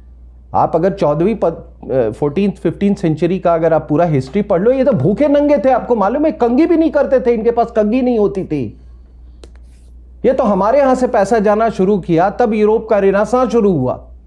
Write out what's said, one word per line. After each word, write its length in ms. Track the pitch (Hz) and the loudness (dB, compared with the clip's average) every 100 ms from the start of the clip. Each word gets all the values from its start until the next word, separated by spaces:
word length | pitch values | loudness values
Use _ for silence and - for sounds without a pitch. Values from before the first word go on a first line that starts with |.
| - - - - - | -20 -20 -20 -20 -6
आप 180 | 95 139 165 | -2 0 0
अगर 180 | 185 | -2
चौदहवीं 420 | 175 156 151 175 226 | 0 -2 0 -2 0
पद-, 560 | 175 165 - - - | -4 -4 -12 -16 -4
अ, 180 | 131 123 | -2 -2
फोर्टीन्थ, 460 | 131 147 143 202 180 | -2 -4 -2 -4 -2
फिफ्टीन्थ 420 | 175 156 202 202 | -6 -2 -2 -2
सेंचुरी 420 | 170 151 175 185 | -2 -2 -2 -2
का 140 | 175 | -2
अगर 200 | 165 160 | 0 0
आप 120 | 156 156 | 0 0
पूरा 160 | 151 175 | 0 0
हिस्ट्री 360 | 143 131 202 | 0 -2 -4
पढ़ 200 | 208 180 | -2 0
लो, 100 | 214 | 2
ये 140 | 269 262 | 2 2
तो 80 | |
भूखे 340 | 185 143 208 294 | 0 0 0 2
नंगे 300 | 285 294 294 | 2 2 2
थे, 120 | 262 | 2
आपको 260 | 247 - 233 | 0 0 -2
मालूम 300 | 196 277 311 | 0 0 -2
है, 60 | |
कंघी 340 | 311 240 240 339 | 0 0 2 2
भी 120 | 330 | 2
नहीं 140 | 320 | 2
करते 280 | 294 254 262 | 0 0 0
थे, 140 | 233 | 2
इनके 180 | 233 220 | 0 0
पास 200 | 233 226 | 0 0
कंघी 300 | 220 208 254 | 0 0 0
नहीं 180 | 254 233 | 0 0
होती 260 | 202 196 170 | 0 -2 -6
थी। 340 | 151 107 - - - - - - - - - - - - - - - 233 | -6 -6 -10 -20 -20 -20 -20 -20 -20 -20 -20 -20 -20 -20 -20 -20 -4 0
ये 80 | |
तो 100 | 277 | 2
हमारे 360 | 233 190 202 269 | 2 0 2 2
यहाँ 160 | 269 254 | 2 2
से 120 | 254 | 0
पैसा 320 | 233 190 226 | 0 2 2
जाना 300 | 202 208 226 | 2 2 0
शुरू 300 | - 190 208 | 0 0 0
किया, 300 | 165 160 190 | 0 0 0
तब 240 | 202 240 | 0 0
यूरोप 360 | 214 208 226 220 | 2 2 0 0
का 100 | 208 | 0
रेनेसां 500 | 196 196 214 247 247 | 2 2 0 0 0
शुरू 220 | 226 208 | 2 2
हुआ। 400 | 160 127 - - - | 0 -2 -6 -12 -20